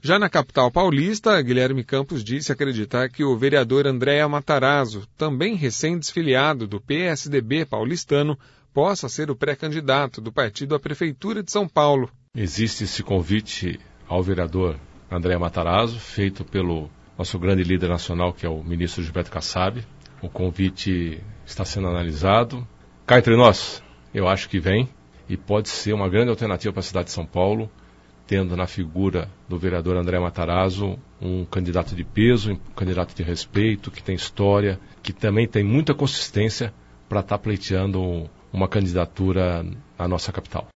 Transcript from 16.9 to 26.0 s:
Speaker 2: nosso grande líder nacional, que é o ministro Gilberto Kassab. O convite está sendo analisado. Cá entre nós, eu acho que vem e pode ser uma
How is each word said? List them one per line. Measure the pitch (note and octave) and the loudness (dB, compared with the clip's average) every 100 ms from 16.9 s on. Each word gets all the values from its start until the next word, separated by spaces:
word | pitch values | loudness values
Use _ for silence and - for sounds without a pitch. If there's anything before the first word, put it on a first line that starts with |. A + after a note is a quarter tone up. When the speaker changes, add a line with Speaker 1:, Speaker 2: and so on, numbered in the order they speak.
| - - - | -16 -20 -10
Speaker 2:
nosso | F2 F#2 | -6 -2
grande | F2+ F#2+ | 2 2
líder | F2 F2+ F2 | 2 0 0
nacional, | E2+ - F2 F2+ | -2 -2 -2 -2
que | F2 E2+ | -2 -6
é | |
o | D#2+ | -6
ministro | D#2+ E2+ F2 - | -6 -4 -4 -4
Gilberto | E2 E2 E2+ | -6 -4 -4
Kassab. | E2+ - F#2 F#2 A#2 A2+ - - - | -6 -6 -2 -2 -4 -12 -18 -20 -14
O | F2+ | -12
convite | - F#2 F2 F#2+ F#2 - F2+ E2+ D#2+ G2 - | -4 -4 0 -2 -2 -4 -2 -2 -8 -14 -18
está | - - | -16 -8
sendo | F#2+ G#2 F#2 | -6 -4 -2
analisado. | F2 E2+ D2+ F#2+ G#2 A#2+ B2+ A#2+ - - - | -2 -4 -2 4 4 4 -4 -12 -16 -20 -20
Cá | - B2 | 6 6
entre | A#2+ A#2 | 8 10
nós, | B2 G2 - - - - - | 10 8 -2 -10 -16 -20 -10
eu | G2+ F#2 | -2 0
acho | F#2+ - | 0 0
que | G2 | -2
vem | E2 G2+ C3 - - - - | 2 2 0 -6 -20 -20 -10
e | F#2+ | -10
pode | - G#2 G#2 | -2 -2 0
ser | - G#2 | -6 -2
uma | G#2 | 0